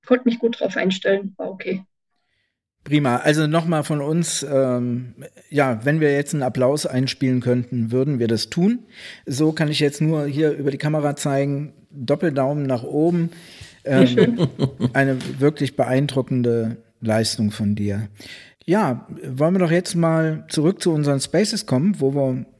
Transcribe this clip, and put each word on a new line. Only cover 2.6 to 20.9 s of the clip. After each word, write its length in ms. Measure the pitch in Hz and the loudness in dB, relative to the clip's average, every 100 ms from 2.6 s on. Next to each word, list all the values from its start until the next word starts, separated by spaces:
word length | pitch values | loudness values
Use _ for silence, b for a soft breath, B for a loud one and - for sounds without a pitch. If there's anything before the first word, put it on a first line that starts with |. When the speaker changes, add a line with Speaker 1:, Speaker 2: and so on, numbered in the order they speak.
| _ _ | _ _
Speaker 2:
Prima. 340 | - 147 143 120 | -2 0 2 2
Also 280 | 151 151 151 | 2 2 2
nochmal 380 | 160 165 156 | 0 0 -2
von 160 | 143 151 | 0 -4
uns, 420 | 143 160 165 - | 0 0 -2 -4
ähm, 720 | 143 139 131 123 123 120 123 - - - _ | 0 2 2 0 -2 -4 -8 -16 -20 -20 _
ja, 340 | 143 135 113 | 0 0 0
wenn 160 | 127 156 | 0 2
wir 140 | 151 | 2
jetzt 200 | 143 143 | 2 0
einen 80 | 156 | -2
Applaus 440 | 131 120 127 147 160 | -2 0 0 2 -2
einspielen 540 | 127 131 - 135 127 | -2 -2 0 0 0
könnten, 520 | 123 123 117 127 113 | 0 -2 -2 -4 0
würden 260 | 123 139 135 | 0 0 0
wir 100 | 117 | 0
das 200 | 113 - | 0 -2
tun. 380 | - 185 240 - B B B - | 0 2 0 -6 B B B -8
So 260 | 135 156 | 0 0
kann 160 | 156 151 | 2 -2
ich 120 | 147 | 2
jetzt 200 | 147 143 | 0 2
nur 260 | 156 160 143 | 0 0 -2
hier 260 | 139 156 | 0 0
über 180 | 143 139 | 0 -2
die 80 | 135 | -2
Kamera 360 | 151 156 147 | -2 0 -2
zeigen, 600 | 143 151 139 139 139 147 - _ | -2 -2 0 0 -2 -6 -14 _
Doppeldaumen 760 | 147 120 143 175 139 131 147 | -14 -2 0 0 0 0 0
nach 180 | 139 123 | -2 -2
oben. 480 | 139 143 160 175 165 B B B B B | -2 0 2 2 -2 B B B B B
Ähm, 220 | - 135 254 | 0 4 6
Speaker 1:
Schön. 420 | 240 190 117 143 - 135 | 6 4 4 -2 0 -4
Speaker 2:
<laughs> 240 | - 127 | -2 -2
eine 260 | 139 135 131 123 131 | 2 2 0 -4 0
wirklich 360 | 139 151 135 - | 0 0 -4 -2
beeindruckende 1040 | 120 131 143 139 127 131 120 117 113 117 _ _ | 0 2 0 -2 -2 0 2 0 -2 -6 _ _
Leistung 500 | 113 110 110 - 104 | 0 0 0 0 -2
von 240 | - 104 | 0 -2
dir. 340 | 104 104 101 107 B B B B B - | 0 -2 -4 -6 B B B B B 0
Ja, 400 | 196 180 120 - - | 2 2 -2 -8 -14
wollen 300 | 143 131 156 | -10 0 2
wir 40 | 190 | 2
doch 120 | 175 | 2
jetzt 240 | 170 180 | 2 0
mal 500 | 170 165 160 160 156 - | 0 2 2 0 -2 -6
zurück 340 | - 151 196 | 0 0 2
zu 100 | 180 | 0